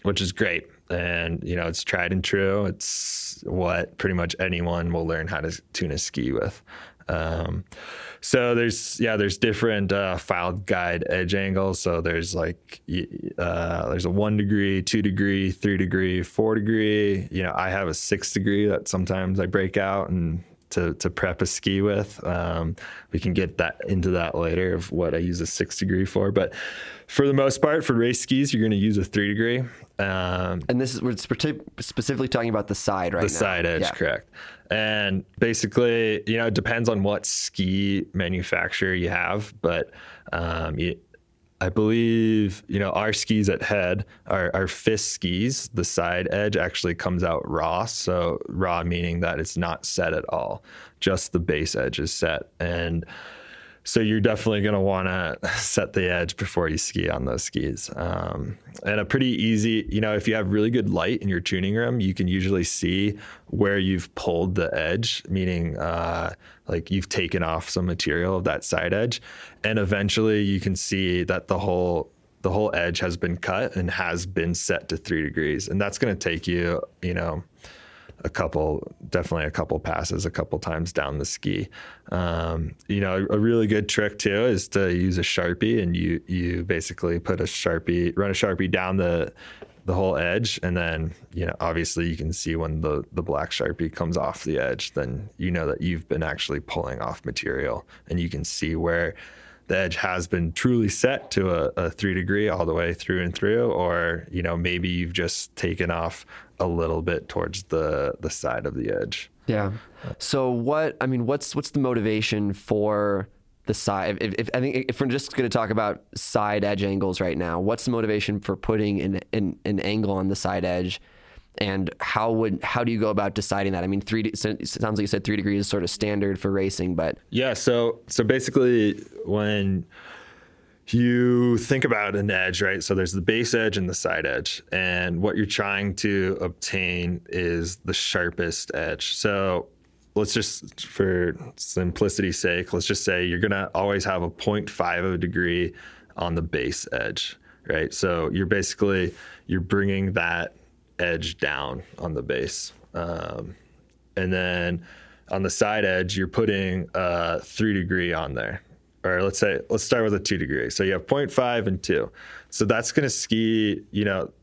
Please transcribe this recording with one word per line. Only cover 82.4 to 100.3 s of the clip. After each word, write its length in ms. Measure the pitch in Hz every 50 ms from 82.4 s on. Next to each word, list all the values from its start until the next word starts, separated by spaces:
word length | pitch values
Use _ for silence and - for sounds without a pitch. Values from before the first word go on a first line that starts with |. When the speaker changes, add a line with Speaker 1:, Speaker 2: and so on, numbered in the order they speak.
| 82 82 82 80 80 73 - - - -
Speaker 1:
you 120 | 101 101
know, 260 | 98 95 92 95 98 -
a, 60 | 107
a 40 | 104
really 280 | 107 117 117 117 113 104
good 200 | 107 104 101 95
trick 300 | - - 104 101 - -
too 260 | - 104 98 101 117
is 220 | 127 113 90 - -
to 240 | - 98 98 92 87
use 240 | 90 90 95 87 90
a 40 |
Sharpie, 600 | 82 - - - 87 87 90 - - 110 117 117
and 140 | 95 87 87
you, 260 | 87 85 85 85 85 - -
you 360 | 92 90 87 87 87 87 85
basically 560 | 95 92 82 82 - 92 - - 87 85 85
put 200 | 85 - 92 90
a 60 | 87
Sharpie, 680 | 85 - - - 87 85 80 - - 87 87 87 87 - -
run 120 | 101 101
a 40 | 95
Sharpie 360 | - - 104 92 85 98 92
down 260 | 90 92 92 92 95 95
the, 360 | 90 87 85 85 73 - - - - - - - - - - - -
the 80 | - 90
whole 240 | 92 98 95 87 67
edge. 420 | 85 87 90 110 117 107 - -
And 160 | - 90 87 87
then, 360 | 87 82 80 80 80 80 82 - - - -
you 120 | 90 90
know, 100 | 85 - -
obviously 480 | - 85 82 85 82 - - 85 85 85
you 80 | 82
can 160 | 78 76 80 87
see 220 | - - 85 82
when 260 | 82 82 80 78 78
the, 220 | 78 78 73 73 - - -
the 100 | - 82
black 260 | - 73 71 78 -
Sharpie 400 | - - - - 85 - 85 78 -
comes 240 | - 87 82 87 -
off 260 | - - - - -
the 160 | 78 76 65
edge, 340 | 64 65 64 - - - -
then 360 | 76 71 62 62 69 101 101 - -
you 120 | 82 92
know 140 | 87 87 80 71
that 140 | - -
you've 260 | - 90 87 82 87 -
been 160 | - 78 80
actually 360 | 76 73 - - - 71 73
pulling 400 | - - - 90 80 65 65 62
off 220 | - 62 60 - -
material, 600 | 62 60 - - - 62 65 65 64 58 - - - - - - -
and 100 | 85 87
you 100 | 85 85
can 140 | - 71 78
see 320 | - - - - 80 80
where 400 | 82 82 85 82 85 85 82 80 - - - - - - - - - _ -
the 100 | 90 92
edge 180 | 95 87 85
has 320 | - - 98 90 90 87
been 240 | -